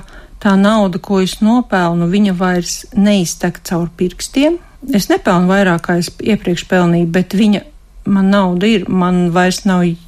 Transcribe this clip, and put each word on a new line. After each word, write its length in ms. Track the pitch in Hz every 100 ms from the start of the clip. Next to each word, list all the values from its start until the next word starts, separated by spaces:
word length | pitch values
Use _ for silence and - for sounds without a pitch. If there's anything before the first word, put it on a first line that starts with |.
| - - - -
tā 180 | 208
nauda, 460 | 196 202 220 196 180
ko 200 | - 196
es 200 | 190 -
nopelnu, 680 | 214 240 - 190 170 170 170
viņa 280 | 202 208 180
vairs 420 | 185 180 175 - -
neiztek 680 | - 202 202 170 - 180 165
caur 260 | - 170 170
pirkstiem. 680 | - 180 - - 269 294 349 - - 254
Es 240 | 233 -
nepelnu 400 | 370 247 175 180
vairāk, 320 | 196 196 170
kā 160 | - 175
es 140 | 170
iepriekš 560 | - - 208 - 175 -
pelnīju, 420 | 185 175 170 170
bet 240 | 175 180
viņa, 300 | 196 214 202 - - - -
man 260 | - 196 190
nauda 400 | 202 185 180 202
ir, 160 | 220 175
man 400 | 185 180 180 175
vairs 320 | 170 180 180 202
nav 180 | 185 175 165